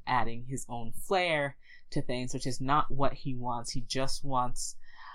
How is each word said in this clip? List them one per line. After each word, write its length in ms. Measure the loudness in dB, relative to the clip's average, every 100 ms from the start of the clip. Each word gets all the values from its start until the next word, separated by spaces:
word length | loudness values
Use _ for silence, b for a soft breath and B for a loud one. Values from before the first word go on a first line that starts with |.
| -2
adding 380 | 2 2 0 -4
his 160 | -6 -6
own 260 | -4 0
flair 640 | 0 2 0 2 0 -2 -4 b b b
to 100 | -2
things, 320 | 0 0 -2
which 140 | -2 -2
is 120 | 0
not 300 | 2 4 4
what 240 | 6 4
he 220 | 4 -2 -2
wants. 360 | -2 -4 -2
He 100 | -2
just 440 | -2 2 2 2 2
wants 520 | 2 2 0 -2 -8 B B B